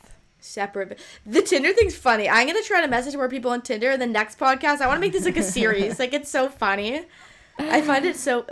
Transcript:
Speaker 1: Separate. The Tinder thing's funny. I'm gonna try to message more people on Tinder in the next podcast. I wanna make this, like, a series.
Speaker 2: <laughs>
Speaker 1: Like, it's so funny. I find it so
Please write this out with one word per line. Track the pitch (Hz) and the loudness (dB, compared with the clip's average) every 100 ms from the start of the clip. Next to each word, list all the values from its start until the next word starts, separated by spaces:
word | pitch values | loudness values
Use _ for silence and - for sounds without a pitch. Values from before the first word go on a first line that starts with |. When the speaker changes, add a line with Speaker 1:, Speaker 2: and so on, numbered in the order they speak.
| - - _ _ | -20 -20 _ _
Speaker 1:
Separate. | - - 202 202 190 - - - 214 | -16 -8 -8 -6 -8 -10 -20 -20 -2
The | 277 | 2
Tinder | - 294 302 | 4 4 4
thing's | 392 392 - | 4 2 2
funny. | 254 220 190 | 2 2 4
I'm | 220 262 | 2 2
gonna | 403 | 0
try | - 370 | 0 0
to | 302 | 2
message | 240 262 285 | 0 -2 -4
more | 254 | -4
people | 254 247 | -2 -4
on | 240 | -4
Tinder | 247 214 247 | -4 -2 0
in | 262 | 0
the | 240 | 0
next | 214 214 - | -2 -2 0
podcast. | 269 262 302 294 | 0 2 2 0
I | 262 | 0
wanna | 311 | 0
make | 392 | 0
this, | 370 330 | 0 0
like, | 349 | 0
a | |
series. | 190 240 220 202 202 233 | -2 0 0 2 0 -2
Speaker 2:
<laughs> | |
Speaker 1:
Like, | 247 | -2
it's | 285 294 | -4 -4
so | 277 269 | -2 -2
funny. | 269 208 196 208 294 330 - - - _ - | 0 -2 0 -2 -6 -8 -20 -20 -20 _ -10
I | 302 - | -2 0
find | 302 277 349 | 2 0 0
it | - | -2
so | 277 240 - | -2 -2 -4